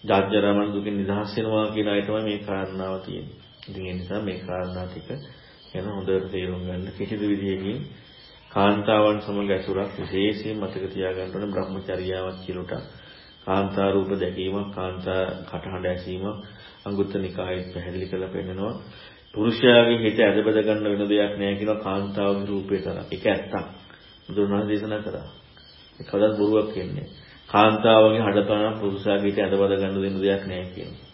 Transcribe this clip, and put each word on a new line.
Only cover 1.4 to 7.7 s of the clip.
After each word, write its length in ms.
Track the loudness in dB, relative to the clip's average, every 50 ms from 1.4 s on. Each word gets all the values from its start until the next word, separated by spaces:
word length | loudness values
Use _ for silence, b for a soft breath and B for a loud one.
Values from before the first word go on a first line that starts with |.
| -2 0 2 2 0 0
කියන 180 | 0 0 0
අය 140 | 2 2 0
තමයි 220 | 0 0 -2 -2 -2
මේ 160 | -2 -4 -4
කාරණාව 560 | -4 -4 -4 -4 -4 -6 -6 -6 -6 -6 -6 -6
තියෙන්නේ. 360 | -8 -10 -10 -10 -10 -14 -16 -18 -20 -20 -20 -20
ඉතින් 220 | -16 -12 -10 -10 -8
ඒ 100 | -8 -6
නිසා 280 | -8 -6 -6 -6 -4
මේ 180 | -4 -4 -6 -6
කාරණා 460 | -8 -6 -6 -6 -6 -6 -6 -8 -8
ටික 240 | -8 -10 -12 -10 -10 -10 -10 -10 B B B B B B B B
ගැන 200 | -12 -10 -8 -6
හොඳට 400 | -6 -6 -6 -2 0 0 0 0
තේරුම් 340 | -2 -4 -4 -4 -4 -6 -6
ගන්න. 240 | -6 -6 -6 -6 -8 -8
කිසිදු 340 | -8 -8 -6 -6 -4 -2 0
විදියකින් 500 | 0 0 0 0 -2 -4 -2 -4 -4